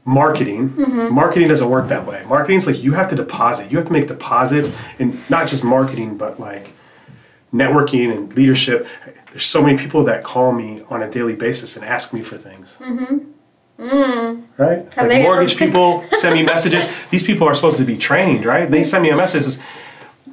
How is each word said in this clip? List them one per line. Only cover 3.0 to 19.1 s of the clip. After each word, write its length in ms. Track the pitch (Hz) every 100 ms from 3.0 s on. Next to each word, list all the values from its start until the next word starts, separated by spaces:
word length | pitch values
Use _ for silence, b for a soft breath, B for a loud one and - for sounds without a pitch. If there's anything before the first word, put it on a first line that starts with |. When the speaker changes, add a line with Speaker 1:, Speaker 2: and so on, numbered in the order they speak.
| 190
Speaker 1:
to 40 | 139
deposit, 540 | - - 120 120 -
you 80 | 156
have 80 | 165
to 60 |
make 160 | 160 -
deposits, 600 | - - 120 131 147 143 B B B
and 220 | 123 - -
not 160 | 165 151
just 160 | 139
marketing, 540 | 120 131 131 113 110 101
but, 240 | 107 -
like, 300 | 120 98 98 b b b b b b b b
networking 580 | 117 135 147 139 127 120
and 220 | 104 101
leadership. 540 | 127 135 127 - 120 B B B B -
There's 140 | - -
so 160 | -
many 160 | 147 135
people 240 | - 156
that 200 | 131 113
call 260 | - 123 127
me 320 | 120 107 107 -
on 100 | 113
a 60 | 107
daily 280 | 120 117 107
basis 400 | 117 - 120 107
and 80 |
ask 280 | 110 120 -
me 80 | 113
for 160 | - 101
things. 400 | 101 98 92 -
Speaker 2:
Mm-hmm. 360 | 254 240 254 285 - - _ _ _ -
Mm. 640 | 233 277 262 240 233 233 - -
Speaker 1:
Right? 220 | 147 175 -
Speaker 2:
Have 20 | -
Speaker 1:
Like, 40 | 233
Speaker 2:
they 140 | 254
Speaker 1:
mortgage 300 | 165 185 180
Speaker 2:
ever 120 | - 320
Speaker 1:
people 380 | 180 180 170 -
Speaker 2:
<laughs> 40 |
Speaker 1:
send 220 | - 175
me 80 | 165
messages. 460 | 160 330 180 165 - B B
These 120 | 175
people 240 | - 208 160
are 80 |
supposed 240 | 135 165 139
to 60 |
be 120 | 127 110
trained, 480 | - 151 190 131
right? 240 | 113 147 175
They 140 | 151
send 220 | 170 185
me 60 | 165